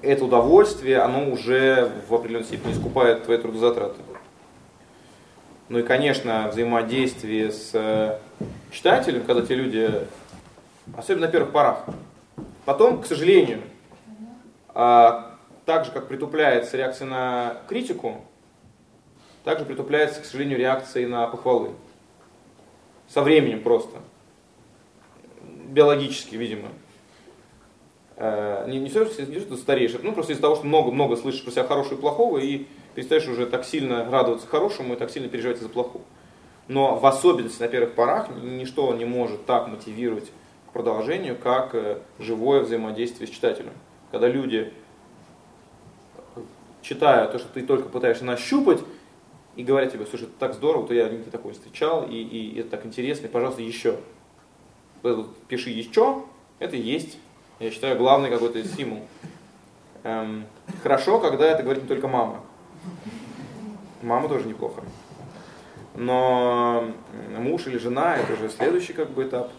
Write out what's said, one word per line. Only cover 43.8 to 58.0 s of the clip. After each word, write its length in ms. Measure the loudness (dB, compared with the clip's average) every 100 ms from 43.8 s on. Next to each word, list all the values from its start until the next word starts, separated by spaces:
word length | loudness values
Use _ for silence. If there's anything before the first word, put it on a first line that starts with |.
| -20 -20 -10
Когда 160 | 0 2
люди, 440 | 2 -2 -4 -4 -12 -20 -20 -20 -20 -20 -20 -20 -20 -20 -20 -20 -20 -20 -20 -20 -20 -20 -20 -20 -20
читая 440 | -12 2 6 6 4
то, 120 | -2
что 80 | -8
ты 140 | -10
только 260 | 0 0 0
пытаешься 360 | 0 0 0 -2
нащупать, 540 | -6 0 2 4 2 0 -18 -20 -20 _ -20 _ -10
и 80 |
говорят 280 | 0 2 2
тебе: 140 | -4 -10
«Слушай, 180 | -10
это 100 | -12 -6
так 140 | -6
здорово, 340 | -2 -2 0 0
то 60 |
я 160 | 0 0
нигде 200 | -2 -10
такого 220 | -12 -12
не 60 | -16
встречал, 500 | -18 -4 -2 -2 -4
и, 80 | -10
и 440 | -10 -10 -10 -10
это 100 | -10
так 160 | -10 -10
интересно, 420 | -8 -6 -6 -6
и, 20 |
пожалуйста, 320 | -4 -4 -4
еще». 360 | -10 -2 -2 -2 -10 -20 _ _ _ _ _ _ _ -8
Вот 80 | -4
это 80 | -4
вот 160 | -6 -16 -10
«пиши 220 | -8 -6
еще», 560 | -8 -2 2 2 0 -10 -20 _ _
это 160 | -8 -6
и 60 |
есть, 360 | -4 -4 -6 -16 -20 _ _ -10
я 100 | -10
считаю, 260 | -6 -2
главный 320 | 2